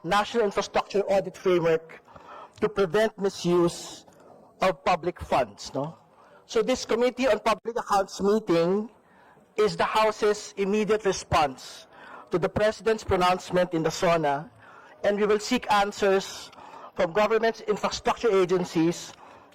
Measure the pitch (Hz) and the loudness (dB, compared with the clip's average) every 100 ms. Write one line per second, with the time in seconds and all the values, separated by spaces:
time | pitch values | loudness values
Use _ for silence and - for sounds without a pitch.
0 | 165 202 208 233 208 202 - - - 202 | 0 0 2 0 0 0 -2 -2 0 -2
1 | - 196 180 - 190 180 165 165 - - | 2 0 0 -2 2 2 4 0 -2 -20
2 | - - - - - - 208 214 190 208 | -20 -20 -20 -20 -18 -4 -2 0 0 2
3 | 220 - 190 - 175 175 170 - - - | 0 0 -4 -2 2 4 2 0 -14 -18
4 | - - - - - - - - 208 175 | -20 -20 -20 -20 -16 -2 0 0 0 0
5 | 156 - - 160 113 101 - 135 151 - | -2 -6 -2 0 0 -6 -10 -6 -6 -10
6 | _ _ - - - 233 214 254 - 233 | _ _ -20 -20 -4 0 0 0 0 0
7 | 247 240 254 214 226 208 220 233 - 202 | 0 2 0 2 0 -2 -4 -6 0 0
8 | 196 - 196 214 214 170 170 202 220 - | 0 -2 0 0 2 2 2 0 -4 -12
9 | _ _ - - _ - 208 170 208 214 | _ _ -20 -20 _ 0 0 0 0 2
10 | 220 - 214 208 - - 196 214 202 214 | 2 2 0 0 -4 -4 0 0 0 0
11 | 202 185 - 160 143 131 - - - - | 0 -2 0 2 0 -2 -18 -20 -20 -20
12 | - - - 180 185 - 214 - 202 220 | -20 -20 -6 -2 -2 0 0 0 -2 -2
13 | - 190 180 185 - 180 180 165 160 - | 0 2 2 0 0 0 0 0 -2 0
14 | 175 170 147 139 160 - - - - - | 2 2 2 -2 -6 -18 -20 -20 -20 -4
15 | 202 202 208 214 - 247 - 208 202 - | -2 2 2 0 0 -2 2 2 2 0
16 | 202 190 - - - - - - - - | 2 2 0 -12 -16 -20 -20 -20 -10 -4
17 | 180 165 214 220 226 - - 202 190 - | 0 2 2 2 0 -2 -4 -2 -4 -4
18 | 233 - 233 190 180 185 180 165 165 170 | -4 0 2 2 2 0 0 0 0 0
19 | - - - - - | -8 -18 -20 -20 -20